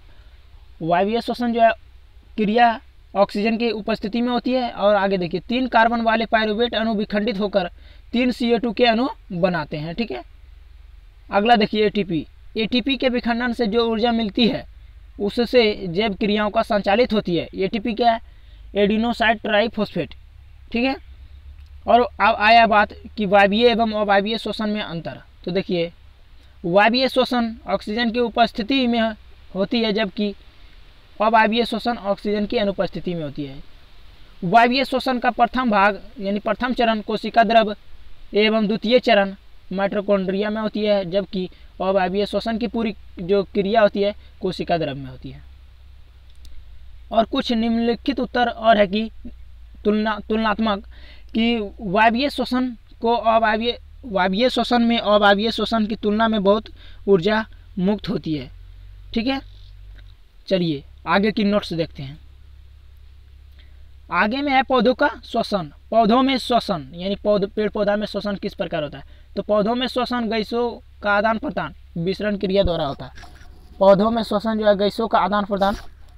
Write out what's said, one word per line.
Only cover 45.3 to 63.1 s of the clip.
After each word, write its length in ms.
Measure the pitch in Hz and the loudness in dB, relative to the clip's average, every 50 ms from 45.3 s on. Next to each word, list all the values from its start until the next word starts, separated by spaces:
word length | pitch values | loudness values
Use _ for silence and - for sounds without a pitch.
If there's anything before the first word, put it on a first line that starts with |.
है। 120 | 135 143 - - - - - - - - - - - - - - - - - - - - - - - - - - - - - - - - - - 214 | -16 -16 -18 -20 -20 -20 -20 -20 -20 -20 -20 -20 -20 -20 -20 -20 -20 -20 -20 -20 -20 -18 -16 -16 -14 -16 -16 -16 -16 -18 -18 -18 -18 -18 -14 -4 0
और 120 | 220 226 | 0 0
कुछ 280 | - - 269 254 - 247 | 0 0 -4 -2 -2 0
निम्नलिखित 680 | 226 226 233 226 233 233 233 233 - - - 277 277 | 0 0 0 0 0 0 -2 -2 -2 -4 -4 -4 -4
उत्तर 280 | 254 - - 247 247 233 | -4 -4 -2 -2 -2 -2
और 300 | - - 226 226 226 208 | -2 0 2 4 4 4
है 80 | 208 | 4
कि 240 | 190 185 214 226 220 - - - 247 - - - - - - - - - - - | 2 0 -4 -4 -6 -8 -14 -16 -16 -16 -16 -18 -18 -20 -20 -20 -20 -14 -6 -2
तुलना, 360 | 208 208 214 214 220 214 214 202 - | 0 0 0 0 -2 -4 -6 -4 -4
तुलनात्मक, 560 | 220 220 220 220 202 196 226 220 202 196 - - - - - - - - - - - | -2 0 0 0 0 0 0 -2 -2 -2 -6 -10 -18 -20 -20 -20 -20 -20 -14 -8 -2
कि 360 | 220 226 233 240 233 208 196 - - | 0 0 0 0 -2 -4 -6 -10 -10
वायवीय 500 | 226 202 170 202 220 233 220 233 285 294 | -6 -2 2 4 4 4 4 2 0 -2
शोषण 400 | - - 247 - 247 254 254 254 233 - - - - - | -2 -4 -4 -2 -2 -2 -2 -4 -6 -10 -16 -20 -12 -4
को 140 | - 226 240 | -2 0 0
अवायवीय, 640 | 233 220 226 226 226 226 214 220 220 226 240 233 - - - - - - | 0 2 2 2 4 4 2 0 0 -2 -4 -4 -6 -10 -20 -20 -18 -10
वायवीय 440 | 269 196 185 180 190 185 196 247 254 | -4 -2 0 0 0 2 2 2 2
शोषण 280 | - 247 226 - 247 240 | 2 0 0 2 2 2
में 200 | 233 233 233 233 | 4 4 2 2
अवायवीय 520 | - 196 208 208 208 202 202 196 214 226 | 2 4 4 6 6 6 6 4 2 -2
शोषण 360 | 220 - 214 - 233 226 214 | -2 -2 -2 -2 0 0 0
की 100 | 202 226 | -2 -2
तुलना 320 | - - 208 208 214 226 226 | -2 -2 0 0 2 2 2
में 160 | 220 220 185 | 2 2 4
बहुत 200 | 190 202 220 - - - - - - - - - - | 4 2 2 0 -6 -14 -20 -20 -20 -18 -6 0 2
ऊर्जा 380 | - 127 160 202 214 220 220 - - - - - - - | 4 4 4 2 0 0 -2 -4 -10 -20 -20 -12 -6 -2
मुक्त 300 | 180 190 214 196 - - | 0 0 0 -2 -2 -6
होती 260 | 208 175 147 165 156 | -6 -6 -4 -4 -6
है, 160 | 143 123 - - - - - - - - - - - - - - | -6 -6 -10 -16 -18 -20 -20 -20 -20 -20 -20 -20 -20 -14 -8 -4
ठीक 120 | 233 214 | -4 -2
है। 140 | 262 269 269 277 - - - - - - - - - - - - - - - - - - - - | -2 -2 -4 -6 -10 -16 -20 -20 -20 -20 -20 -20 -20 -20 -20 -20 -20 -20 -20 -20 -20 -20 -14 -4
चलिए, 380 | - 196 185 175 165 151 139 147 - - - - | -2 0 0 2 0 -2 -4 -6 -12 -20 -10 -4
आगे 260 | - 165 190 196 214 202 | 0 2 2 2 2 0
की 120 | - 214 | 0 0
नोट्स 280 | 202 202 208 202 - 180 | 2 2 0 -2 -2 -4
देखते 300 | 160 165 - - - 139 | -4 -4 -6 -8 -12 -14
हैं। 160 | 135 147 160 - - - - - - - - - - - - - - - - - - | -14 -16 -18 -20 -20 -20 -20 -20 -20 -20 -20 -20 -20 -20 -20 -20 -20 -20 -20 -20 -20